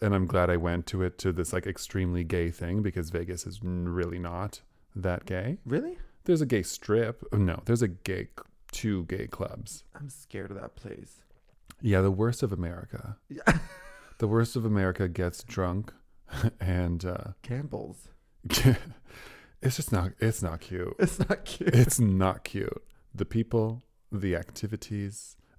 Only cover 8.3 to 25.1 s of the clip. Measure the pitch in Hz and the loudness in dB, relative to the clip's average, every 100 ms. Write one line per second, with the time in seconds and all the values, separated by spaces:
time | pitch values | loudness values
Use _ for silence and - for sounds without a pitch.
8.3 | - - _ - - 113 98 82 92 113 | -12 -20 _ -12 -4 -2 0 -2 -6 -6
9.3 | - 95 - 104 - - - 143 - - | -6 -8 -8 -12 -14 -18 -16 -16 -16 -12
10.3 | 104 95 98 117 - 101 - - - _ | -10 -10 -10 -12 -14 -14 -14 -16 -20 _
11.3 | - _ _ - - 113 95 95 95 113 | -20 _ _ -20 -2 4 6 6 4 2
12.3 | 123 117 95 85 87 - - - 104 _ | 2 -2 -2 -4 -6 -10 -12 -12 -14 _
13.3 | 139 - 170 - - - - - - 107 | 0 2 4 0 -12 -18 -20 -20 -2 2
14.3 | 113 117 123 110 104 92 90 95 85 87 | 4 2 0 2 4 4 2 0 0 -2
15.3 | - - - 90 90 107 - _ - - | -2 -8 -2 0 0 -6 -12 _ -20 -12
16.3 | - 113 - 92 90 87 85 90 87 - | -2 -2 0 0 2 2 0 -2 -6 -8
17.3 | 95 - 123 147 104 - - - - _ | -12 -8 -6 -6 -8 -10 -14 -20 -20 _
18.3 | _ 85 - 131 117 - - - - - | _ -2 6 6 6 0 -16 -20 -20 -20
19.3 | - - - 131 - - 98 92 - 110 | -20 -20 -4 -2 -2 0 0 0 0 0
20.3 | 110 90 82 - 90 90 - 196 - - | 0 -4 -4 -8 -6 -6 0 0 2 0
21.3 | - - - 190 120 120 - 110 92 95 | 0 -4 -2 4 8 8 6 4 6 4
22.3 | - - 101 - - - - _ 110 - | 2 -4 -4 -4 -6 -12 -20 _ -4 -2
23.3 | 113 113 117 110 117 - _ _ 107 95 | 0 2 2 2 -2 -10 _ _ -4 0
24.3 | 85 90 - 104 110 - 104 101 | 0 -2 -8 -6 -6 -6 -6 -6